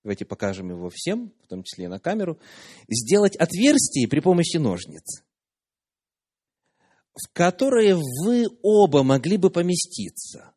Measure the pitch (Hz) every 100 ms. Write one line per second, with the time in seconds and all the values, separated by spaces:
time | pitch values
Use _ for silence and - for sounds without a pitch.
0 | 104 98 - 98 101 95 92 87 87 -
1 | 165 220 226 _ _ 92 92 - 90 95
2 | 165 214 180 156 - - - - - 117
3 | 117 202 202 - 165 170 269 302 - 139
4 | 117 151 180 175 165 170 131 87 - -
5 | - - _ _ _ _ _ _ _ _
6 | _ _ _ _ _ _ _ _ _ _
7 | _ - - - 175 180 269 247 208 180
8 | 139 123 196 240 226 - 208 214 196 143
9 | 131 135 143 202 185 170 175 175 - -
10 | 90 - - - -